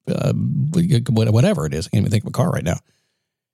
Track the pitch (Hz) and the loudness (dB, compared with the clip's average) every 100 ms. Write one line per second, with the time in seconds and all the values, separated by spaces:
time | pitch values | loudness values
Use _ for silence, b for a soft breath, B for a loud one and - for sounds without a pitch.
0 | - - - - 123 143 143 160 170 120 | -6 -2 0 0 -2 -2 0 0 2 0
1 | 123 113 110 110 180 175 78 76 - - | 2 0 2 4 4 2 -2 -4 0 0
2 | 98 104 - - 85 - 82 - _ _ | 2 0 -2 -2 -2 0 -2 -4 _ _
3 | _ _ _ _ _ | _ _ _ _ _